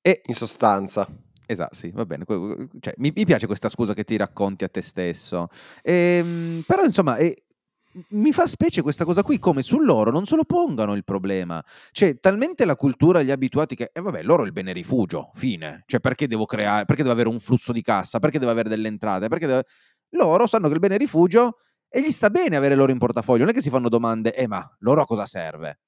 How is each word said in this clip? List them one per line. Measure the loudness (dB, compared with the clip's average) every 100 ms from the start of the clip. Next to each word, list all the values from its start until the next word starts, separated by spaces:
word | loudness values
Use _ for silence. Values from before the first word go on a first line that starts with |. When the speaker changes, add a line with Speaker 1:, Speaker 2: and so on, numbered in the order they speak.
Speaker 1:
E | 2 0 -2
Speaker 2:
In |
sostanza. | -6 -8 0 2 2 -2 -4 -6 -8 _ _ -10
Speaker 1:
Esatto, | -8 -8 -10
sì, | -12
va | -8 -8
bene. | -8 -6
Que-, | -6 -6 -10 -14 -12
cioè, | -12 -4
mi, | -4 0
mi | 2
piace | 2 2
questa | -4 -4
scusa | -2 -4
che | -2
ti | -4 -2
racconti | -2 -2 -4 -2
a | -6
te | -6
stesso. | -8 -6 -6 -6 -8 -8 -8 -12 -20 -8
Ehm, | 0 2 4 2 0 -6 -6 -8 0
però, | 2
insomma, | 4 4 2 2
eh, | 0 0 _ _ _ _ _ -20 -6
mi | 0 2
fa | 4 0
specie | 2 0 0
questa | -2 -2
cosa | 0 0
qui, | 2 2
come | 2 2
su | 0 2
loro | 4 4 4
non | 2 0
se | 0
lo |
pongano | 2 0 0 0 -2
il | -2
problema. | -4 -4 -2 -4 -4 -8 -10 -20 -16
Cioè, | 0 2 4
talmente | 0 2 -2 0 0
la | 2
cultura | 0 4 4 4
li | 2
ha |
abituati | 0 -2 -2 -2 -4
che, | -10
eh, | -8
vabbè, | -8 -6
loro | 2 2 2
il |
bene | -6 -8
rifugio, | -8 -2 -2 0 -4 -10
fine. | -6 -4 -4 -10 -14 _
Cioè, | -2
perché | -2 -2 -4
devo | -2 -4
creare, | -2 0 0 -2
perché | -4
devo | 0 2
avere | 0
un | -2
flusso | -2 -2 -2
di | -6
cassa, | -2 -2 -2 -2
perché | -2 0
devo | -2
avere | -2 -2
delle | -4 -4
entrate, | -6 -4 -4 -4
perché | -4 -2
devo, | -2 -4 _ _ _ _
loro | 0 4 4 2
sanno | 2 0
che | 2
il |
bene | 0 0
rifugio, | 0 4 4 6 2 -2 _ _ _
e | -2
gli | -2
sta | 0 2
bene | 2 0 2
avere | 4 4
loro | 4
in | 4
portafoglio, | 0 -2 2 2
non | 4
è |
che | 2
si | 0
fanno | 0 2
domande: | 0 0 -2 -2 -2
"Eh, | -4
ma | -4 -10 _
loro | 2 2
a | 2
cosa | -2 -6
serve?" | -8 -10 -10 -14 -14